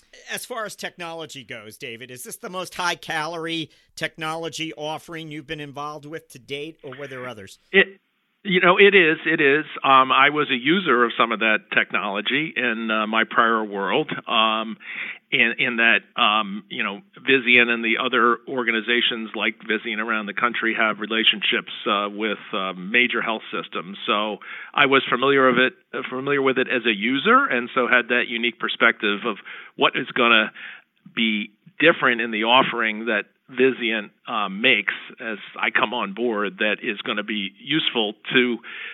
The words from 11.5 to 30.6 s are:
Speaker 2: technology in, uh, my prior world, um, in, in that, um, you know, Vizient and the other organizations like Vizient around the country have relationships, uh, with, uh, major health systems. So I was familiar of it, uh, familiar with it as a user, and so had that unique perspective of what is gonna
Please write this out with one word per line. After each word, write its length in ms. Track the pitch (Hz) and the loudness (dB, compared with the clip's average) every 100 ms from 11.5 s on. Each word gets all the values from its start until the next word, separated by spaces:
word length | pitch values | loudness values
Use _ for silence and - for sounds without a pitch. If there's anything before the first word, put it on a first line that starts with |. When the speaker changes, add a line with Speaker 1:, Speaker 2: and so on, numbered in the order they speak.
| 104 - | 0 0
Speaker 2:
technology 800 | 117 - 107 101 98 104 135 160 - | 0 0 -2 -2 -4 -2 -2 -2 -4
in, 340 | 123 113 113 | -4 -2 -2
uh, 160 | 110 107 | -2 0
my 180 | 110 110 | 0 0
prior 360 | - 113 113 | 2 4 2
world, 460 | 107 101 95 127 151 117 - | -2 -4 0 0 -2 -6 -2
um, 480 | 113 110 110 110 107 - - - - _ | 0 2 0 -4 -10 -12 -12 -12 -14 _
in, 220 | 135 117 - | 0 2 0
in 180 | 131 117 | -2 4
that, 240 | 113 101 - | 6 4 2
um, 480 | - 113 107 101 104 - | 0 2 2 0 -6 -8
you 160 | - | -6
know, 160 | 107 101 - - 131 | -6 -8 -14 -6 0
Vizient 400 | 135 120 123 120 | 2 6 4 4
and 160 | 117 | 2
the 120 | 113 110 | 0 0
other 380 | 123 123 120 117 - | 0 2 4 2 -2
organizations 840 | 135 117 113 107 120 - 117 107 | -4 -2 -2 0 0 0 -2 -6
like 220 | 110 110 - 113 | -4 -4 -4 -4
Vizient 300 | 107 117 107 | -4 -4 -6
around 280 | 117 110 104 | -2 -4 -4
the 60 | |
country 440 | 98 120 110 113 107 | -2 -2 -2 -2 0
have 220 | 110 104 | 0 -2
relationships, 720 | 107 113 110 107 - 110 - - 117 | -4 0 2 0 0 -2 -4 -6 -2
uh, 180 | 101 104 | 0 -2
with, 300 | 101 107 101 - | -4 -4 -6 -6
uh, 200 | 104 95 | -6 -4
major 460 | 92 92 120 123 120 | -6 -2 2 2 0
health 220 | 107 110 - | -4 -6 -6
systems. 480 | 101 - 101 85 98 - | -8 -8 -8 -10 -8 -2
So 300 | 104 107 101 - - - | 0 -2 -6 -12 -16 -4
I 140 | - 139 | 2 4
was 160 | 135 - | 4 2
familiar 380 | 123 135 139 131 | 0 4 6 6
of 100 | 123 | 4
it, 140 | 127 - _ | 2 -2 _
uh, 100 | 135 131 | -12 -8
familiar 320 | 127 139 143 | -6 -2 0
with 180 | 135 127 | 2 0
it 100 | 123 | 0
as 180 | 123 113 | 0 0
a 80 | |
user, 520 | 101 110 135 180 254 277 | 0 0 0 4 4 4
and 220 | 123 123 | -2 -2
so 140 | 135 117 | -2 2
had 180 | 123 117 | 2 2
that 180 | 123 113 | 0 0
unique 320 | 117 117 - | -2 -4 -2
perspective 600 | 113 - 117 - 104 101 113 | -6 2 2 2 0 -2 -4
of 120 | 98 - - - | -6 -12 -18 -14
what 220 | - 143 - | -2 0 0
is 100 | 127 | -4
gonna 400 | - 117 113 104 - | 0 4 4 2 -4